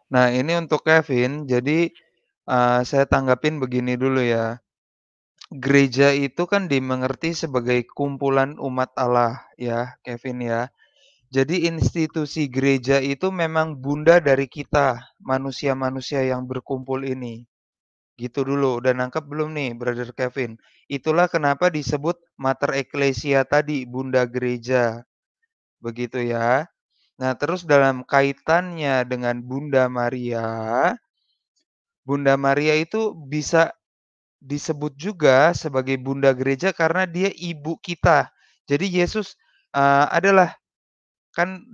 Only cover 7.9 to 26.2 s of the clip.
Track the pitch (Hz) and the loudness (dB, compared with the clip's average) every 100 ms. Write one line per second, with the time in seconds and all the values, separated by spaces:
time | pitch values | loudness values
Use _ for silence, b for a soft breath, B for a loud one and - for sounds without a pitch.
7.9 | - 143 139 139 135 135 151 135 127 127 | -6 -6 -2 0 0 0 -4 -6 -4 -4
8.9 | - 123 123 117 120 - - 120 117 123 | -2 2 2 2 -2 -14 -8 -4 -4 -6
9.9 | - - 120 127 123 120 117 123 _ b | -10 -12 -10 -8 -6 -4 -4 -6 _ b
10.9 | b b b _ 131 135 175 165 165 - | b b b _ 0 0 0 -2 0 -2
11.9 | 170 156 165 147 156 143 127 139 135 123 | 0 -2 -2 -4 -4 -2 0 2 2 2
12.9 | 135 139 139 185 185 165 160 160 139 135 | 2 0 -2 -2 -2 -2 0 -2 -4 -4
13.9 | 147 151 175 147 135 135 147 139 151 139 | 2 6 6 6 2 0 -8 -2 0 2
14.9 | 120 123 _ - 131 135 127 139 131 131 | -2 -8 _ -4 -2 -4 -4 -2 -2 -4
15.9 | 131 - 143 131 127 127 127 - 135 131 | -6 -4 -2 -2 -2 -6 -8 -6 -8 -4
16.9 | 131 135 131 123 113 120 _ _ _ _ | -6 -4 -6 -8 -12 -16 _ _ _ _
17.9 | _ _ - 120 143 135 143 135 120 127 | _ _ -12 -8 -4 -2 2 0 2 0
18.9 | 127 127 160 147 151 156 151 135 117 123 | 0 -2 -6 -6 -6 -6 -4 -6 -4 -4
19.9 | 120 117 - 127 139 120 113 b b b | -4 -6 -6 -4 -4 -6 -8 b b b
20.9 | 139 160 160 175 165 147 139 180 156 139 | -6 0 2 2 2 0 2 0 0 -4
21.9 | 147 151 175 _ - 135 131 143 135 131 | -2 -2 -4 _ -6 -4 -2 -2 -2 -4
22.9 | 143 139 131 147 139 135 147 147 147 123 | 0 0 0 0 2 4 0 0 -4 -6
23.9 | 123 131 127 123 120 127 123 117 127 120 | -8 0 0 0 -2 -2 -4 0 0 0
24.9 | 117 - _ _ _ _ _ _ _ 117 | -2 -14 _ _ _ _ _ _ _ -10
25.9 | 113 120 131 | -8 -6 -4